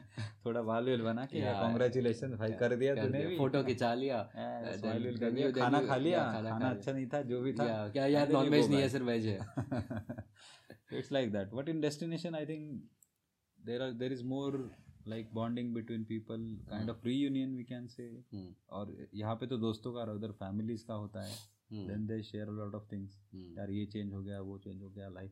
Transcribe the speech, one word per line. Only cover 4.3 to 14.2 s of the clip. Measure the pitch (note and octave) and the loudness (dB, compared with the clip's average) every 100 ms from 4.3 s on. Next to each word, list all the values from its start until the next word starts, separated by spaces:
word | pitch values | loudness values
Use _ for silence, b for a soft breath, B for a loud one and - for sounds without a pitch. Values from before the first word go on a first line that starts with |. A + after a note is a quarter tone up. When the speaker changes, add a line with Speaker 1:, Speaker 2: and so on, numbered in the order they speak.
| A2+ | -6
Speaker 1:
हाँ, | A#2 A#2+ | -6 -4
Speaker 2:
Uh, | A2+ | -4
Speaker 1:
स्माइल | F#2+ A2 | -2 -2
Speaker 2:
then, | A#2 B2 | 0 0
Speaker 1:
विल | |
Speaker 2:
then | A#2 | 0
Speaker 1:
कर | A#2 | 0
Speaker 2:
you, | B2+ | 2
Speaker 1:
दिया, | C3+ | 2
Speaker 2:
then | B2+ | 4
Speaker 1:
खाना | B2+ C#3+ | 4 4
Speaker 2:
you, | C3 | 4
Speaker 1:
खा | C3 | 4
लिया, | D3+ F3 | 4 4
Speaker 2:
yeah, | C3+ | 2
खाना | A2+ A2 | 0 -2
Speaker 1:
खाना | A2+ | 0
Speaker 2:
खा | B2+ | 0
लिया। | A2+ | 0
Speaker 1:
अच्छा | C#3 | -2
नहीं | C3+ B2+ | -2 0
था, | D3 | -2
जो | B2+ B2 | 0 0
भी | C3 | 0
था। | - A#2 A2 | 2 2 2
Speaker 2:
Yeah, | G#2 | 0
क्या | C3+ C#3 | 2 4
यार, | C#3+ C#3+ | 6 6
Speaker 1:
And | D3 | 6
then | C#3 | 8
you | |
Speaker 2:
नॉनवेज | D3 C#3+ | 8 8
Speaker 1:
go | |
Speaker 2:
नहीं | C#3 | 6
है, | C3+ | 4
Speaker 1:
back. | |
Speaker 2:
सिर्फ | C3 B2 | 2 2
वेज | A#2 A2 | 2 2
है। | F#2+ | 0
Speaker 1:
<laughs> | G2+ - - B2 - B2+ - A#2 - B B B B - _ | -2 -4 -2 -2 -2 -6 -6 -10 -12 B B B B -20 _
It's | B2 B2+ | -6 0
like | C#3 A#2+ G2+ | 2 2 0
that. | G2 A2+ | -2 -4
But | D3 | -2
in | D#3+ | 0
destination, | D3 D3 E3+ E3 F3 D#3+ | 0 0 -4 -4 -4 -4
I | D3+ | -4
think | D#3 D3+ C3 - _ _ _ _ _ _ _ G#2+ | -6 -8 -10 -12 _ _ _ _ _ _ _ -6
there | A#2+ | -4
are, | C3 A#2+ | -4 -2
there | B2+ | -2
is | C3 | -2